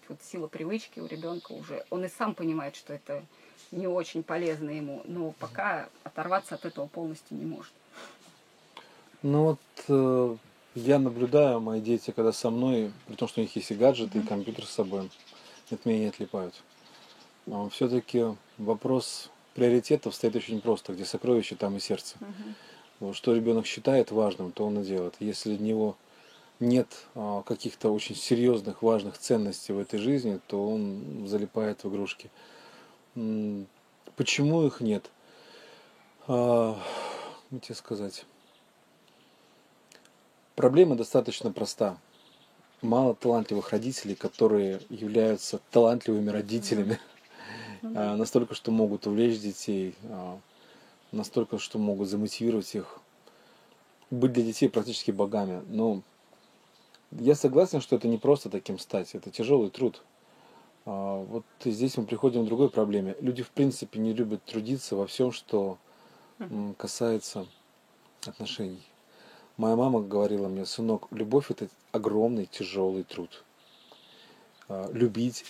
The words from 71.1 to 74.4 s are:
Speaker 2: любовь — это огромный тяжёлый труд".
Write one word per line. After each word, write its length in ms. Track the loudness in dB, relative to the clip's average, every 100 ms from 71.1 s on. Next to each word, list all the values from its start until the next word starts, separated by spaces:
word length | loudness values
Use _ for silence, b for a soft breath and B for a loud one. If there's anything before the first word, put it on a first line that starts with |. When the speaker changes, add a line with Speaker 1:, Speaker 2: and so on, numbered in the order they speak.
Speaker 2:
любовь — 360 | -6 2 2 2
это 160 | -6 -10 -12 _
огромный 540 | -2 0 2 2 0
тяжёлый 580 | -4 -8 -6 -2 0 -2
труд". 400 | -6 -10 -12 -14 -20 _ _ -20 -20 b b b b b